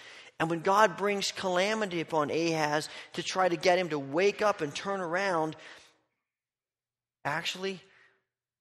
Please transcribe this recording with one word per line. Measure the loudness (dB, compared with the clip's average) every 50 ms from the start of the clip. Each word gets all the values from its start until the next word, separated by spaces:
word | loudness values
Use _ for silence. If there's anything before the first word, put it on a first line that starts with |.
| -20 -20 -20 -20 -20 -12 -6 -4
And | -2
when | -2 -2 0
God | 0 2 6 6 6 4 4
brings | 0 -2 -2 -2 -2 -2 -4
calamity | -4 -4 -2 0 2 2 2 2 0 -2 -2 -2 -4 -4
upon | -4 -2 0 0 0 2
Ahaz | 0 0 0 0 2 2 2 2 2 0 -2 -4 -8 -14 -16 -12 -10
to | -8 -8
try | -4 0 2 2 2
to | 2
get | 2 4 4 4 4
him | 2 0
to | -2
wake | -4 -4 -2 0 2 2 2 2 2 2
up | 0 2 0
and | -2 -6 -6
turn | -6 -4 -4 -4 -4
around, | -4 -2 -2 0 0 0 2 2 0 -2 -4 -8 -14 -20 -20 -20 -20 -20 _ _ _ _ _ _ _ _ _ _ _ _ _ _ _ _ _ _ _ _ _ _ _ _ _ _ -6
actually, | -6 -4 -4 -4 -6 -6 -6 -6 -8 -8 -10 -14 _ _ _ _ _ _ _ _ _ _ _ _ _ _ _